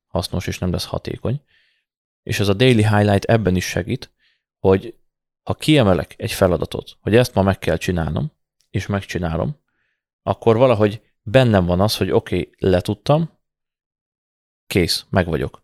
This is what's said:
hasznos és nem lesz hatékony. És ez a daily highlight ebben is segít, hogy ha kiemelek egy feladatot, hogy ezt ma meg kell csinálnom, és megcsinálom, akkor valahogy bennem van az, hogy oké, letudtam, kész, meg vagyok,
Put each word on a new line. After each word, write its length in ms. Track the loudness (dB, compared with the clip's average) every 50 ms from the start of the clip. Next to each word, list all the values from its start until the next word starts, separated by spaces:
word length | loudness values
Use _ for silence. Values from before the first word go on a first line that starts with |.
| _
hasznos 400 | _ -6 -6 -6 -4 -8 -8 -6
és 120 | -8 -8 -6
nem 120 | -6 -4
lesz 140 | -4 -4 -6
hatékony. 560 | -8 -8 -10 -8 -10 -12 -8 -6 -6 -6 -6 -10 _ _ _ _ _ _ _ _ _ _ _ _ _ _ _
És 180 | _ -8 -4 -2
ez 80 | 0
a 60 | 0 2
daily 300 | 2 4 4 4 4 4
highlight 420 | 4 2 2 2 2 2 0 2
ebben 300 | 0 0 2 2 0 0
is 100 | 0 -2
segít, 460 | -4 -6 -6 -4 -4 -8 -8 -10 -16 _ _ _ _ _ _ _ _ _ _
hogy 360 | 2 2 2 2 0 -6 -16 _ _ _ _ _ _ _ _ _ _ -8
ha 40 | -8
kiemelek 600 | -4 0 2 4 4 4 4 2 2 -2 -6 -10
egy 140 | -10 -10 -8
feladatot, 680 | 0 0 2 2 2 0 -4 -6 -8 -10 -12 -14 -20 _
hogy 140 | _ 2 2
ezt 180 | 2 2 2 0
ma 80 | 0
meg 180 | 0 0 0 -2
kell 180 | -2 -4 -4
csinálnom, 540 | -2 -2 -4 -2 -2 -2 -4 -4 -4 -6 -6 -10 _ _ _ _ _ _ _
és 160 | -8 -6 -4
megcsinálom, 760 | -4 -6 -6 -6 -6 -8 -6 -4 -4 -4 -4 -4 -6 -6 -10 _ _ _ _ _ _ _ _ _ _ _ _
akkor 360 | _ -6 -6 0 2 2 4
valahogy 440 | 4 4 2 4 4 2 0 0 -4 -12 _ _ _
bennem 440 | _ 0 2 4 4 4 4 4 2
van 140 | 2 2 0
az, 160 | 0 0 0
hogy 140 | -2 -2 0
oké, 380 | 0 -2 -2 0 -4 -4 -4 -6 _
letudtam, 840 | _ 0 2 2 2 0 -2 -6 -4 _ 0 0 0 0 -4 -8 _ _ _ _ _ _ _ _ _ _ _ _ _ _ _ _ _ _ _ _ _ _ _ _ _ _
kész, 380 | _ -2 0 0 0 -2 -6 -6 _
meg 180 | 0 0 0
vagyok, 360 | 0 -2 -4 -4 -6 -8 -16